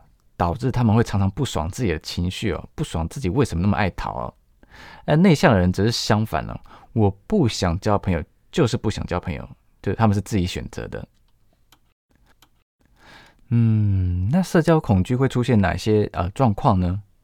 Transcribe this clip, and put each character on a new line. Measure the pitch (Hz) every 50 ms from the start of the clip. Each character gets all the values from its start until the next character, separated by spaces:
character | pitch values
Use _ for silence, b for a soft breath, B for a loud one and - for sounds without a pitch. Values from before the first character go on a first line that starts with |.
| _ _ _ _ _ _ _
导 | - 90 87 -
致 | - 135 131 113
他 | 123 123
们 | 113 101
会 | 117 117
常 | - - 101
常 | 98 95
不 | - - -
爽 | - - - 78 87
自 | 92 - 127
己 | 95 80
的 | 76
情 | - - - - 87 90
绪 | 90 - - 107 80
哦， | 76 - - _
不 | - 160
爽 | - - 85 80 80
自 | - 143
己 | 131 90
为 | 85 131 135
什 | - -
么 | 82 90
那 | 101
么 | 95
爱 | - 107 90
逃 | - - - 55 50 62
哦。 | 62 - - _ _ _ _ _ B B B B B B B B B
而 | - 151
内 | 156 180 208 160
向 | 135 - 165 120
的 | 95
人 | 90 90 90
则 | - 98
是 | 117 120
相 | - - - 113 104 110
反 | - - 73 58 53
哦 | 60 - B B B B B B -
，“我 | 113 107 98 - - _
不 | - - 214 151
想 | 110 - - - 87 82 101
交 | - 107 104
朋 | 98 - - 90
友， | 76 - - _ _ _ _
就 | - - -
是 | 113 -
不 | - - 110
想 | 95 - -
交 | - - 90
朋 | - 90 78
友”， | 62 - - - - _ _ _ _
就 | - 101 92
是 |
他 | - 113
们 | 107 98
是 | 104
自 | 95 - -
己 | 104 90
选 | 87 - - - - -
择 | - 55 50
的。 | - 52 - - _ _ _ _ _ _ _ _ _ _ _ _ _ _ _ _ _ _ _ _ _ _ _ _ _ _ _ _ _ _ _ _ _ _ _ _ B B B B B B B B B B _ _
嗯， | 120 117 117 113 110 107 107 104 98 95 92 90 90 90 92 101 139
那 | 185 185
社 | - - 180
交 | 156 - 165 156
恐 | - - 107 92 92
惧 | - 131
会 | 123 135 131
出 | - 123 120
现 | 139 123 104
哪 | 98 87 85
些， | 90 - 110 107 107 104 - -
呃， | - 87 87
状 | - - 135 123 101
况 | - - 143 104 92
呢？ | 90 87 92 101 - _ _ _